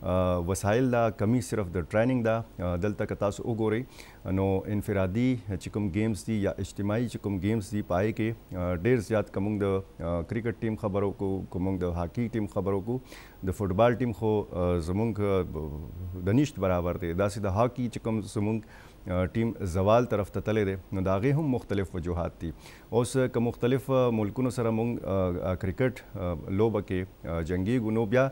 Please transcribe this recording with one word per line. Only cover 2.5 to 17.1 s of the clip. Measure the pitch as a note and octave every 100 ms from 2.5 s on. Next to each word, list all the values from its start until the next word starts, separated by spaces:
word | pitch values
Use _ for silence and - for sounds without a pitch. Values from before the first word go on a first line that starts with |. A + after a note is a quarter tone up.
| -
آ، | F2+ F2+
دلته | G#2 G2+
که | G#2
تاسو | F#2+ G#2 -
وګورئ، | - A2 A2 A2 C3 - - - -
نو | F#2+ G2 F#2+ -
انفرادي | G#2+ G2 G2 F#2+ G#2+ B2+ B2 G#2
چې | F#2 -
کوم | G#2+ G#2
ګیمز | F#2 A2 G2 -
دي |
یا | A2 F#2+ -
اجتماعي | F#2+ - G2+ A2 A#2+
چې | A2+
کوم | G#2 G2
ګیمز | G2 A2+ F#2
دي، | G#2
په | G#2
هغې | F2+ G#2+
کې، | - A2 A2+ - F#2
آ، | F2+
ډېر | F2+ G#2 B2+
زیات | F#2+ G#2+ G#2
که | G2+
موږ | G#2 G#2
د، |
آ، | G2 F#2+ - - E2 E2+
کرکټ | D#2 A2 A2+ G2+
ټیم | A2+ G#2+
خبرو | G#2+ G2 G2+
کو، | - G2 F#2+ F2+
که | F#2
موږ | F#2+ F#2+
د |
هاکي | F2+ E2+ E2+ - A2+
ټیم | A2+ G2+
خبرو | G#2 F#2+ G2
کو، | G2+ B2+ - - - -
د | F#2
فوټبال | F2+ G2 F#2 A#2+
ټیم | A#2 B2
خو، | G2 A2 G#2+ -
آ، | F2 F2 F2
زموږ، | D#2+ F#2+ A#2 G2+
آ، | G2+ F#2+ E2+ D#2 D#2 D2+ D#2+ F2 F2+ F2+
د | F2+
نشت | A#2+ D3 -
برابر | F#2+ F2+ F2 E2
دی. | E2+